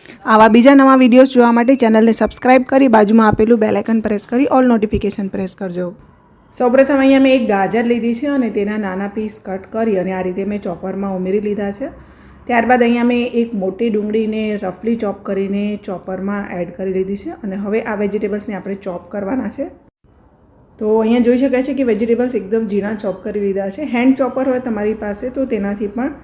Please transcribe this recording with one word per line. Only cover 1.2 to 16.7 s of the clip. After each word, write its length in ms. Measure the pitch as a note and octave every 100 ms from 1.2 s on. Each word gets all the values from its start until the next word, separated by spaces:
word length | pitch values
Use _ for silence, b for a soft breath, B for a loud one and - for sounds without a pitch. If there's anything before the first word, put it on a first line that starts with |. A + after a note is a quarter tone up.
| C4
જોવા 180 | B3+ A#3+
માટે 220 | A#3 A#3+
ચેનલને 380 | C4+ A3+ A3 A3+
સબસ્ક્રાઇબ 500 | A3 G#3+ - B3 C4
કરી 260 | B3+ C4+ C4+
બાજુમાં 380 | A3 G#3 A3+ A3
આપેલું 320 | G#3 A3 A#3
બેલ 180 | G#3+ G3+
આઇકન 240 | A3 A3+
પ્રેસ 260 | G#3+ G#3 -
કરી 180 | B3
all 220 | C#4 C4 B3+
નોટિફિકેશન 600 | A3+ G#3+ G3+ G3+ - G3
પ્રેસ 260 | G3 F#3+
કરજો. 400 | - F#3+ F3 F3+ - - _ _ _ _ -
સૌપ્રથમ 360 | B3+ C4 C4+
અહીંયા 260 | C#4 C4+ C4+
મેં 120 | C4+
એક 160 | C4 A3
ગાજર 360 | G3 F#3+ A3
લીધી 300 | A#3 A#3+ A#3
છે 120 | A#3 C#4+
અને 240 | C#4 A#3
તેના 260 | G#3 G3+ G#3+
નાના 320 | G3+ F#3 G3+
પીસ 320 | G#3 G#3+ -
કટ 280 | - F#3+ F#3+
કરી 240 | A3 A3+ F#3+
અને 160 | F3+
આ 80 | F#3
રીતે 240 | F3+ F#3
મેં 180 | G3 G#3
ચોપરમાં 540 | G3+ E3 F#3 F#3+ G3 F#3
ઉમેરી 240 | F#3 G#3
લીધા 300 | G#3 G3+ G3+
છે. 160 | G3+ C#4+ - b b b b -
ત્યારબાદ 360 | A#3+ A3+ B3
અહીંયા 220 | A#3 A#3+
મેં 220 | A#3+ A#3+ A#3+
એક 280 | A#3+ A#3
મોટી 360 | G#3 F#3 F#3 A#3
ડુંગળીને 640 | G#3 G#3 G#3+ A3 A3 G#3+ G#3
રફલી 400 | F#3+ F#3 A3 A3+
ચોપ 280 | G#3 G3+
કરીને 560 | - G3 G3 G3+ G#3 G#3
ચોપરમાં 680 | G#3 F3+ - F#3 G3 G3+ G3+
એડ 200 | F3+ F3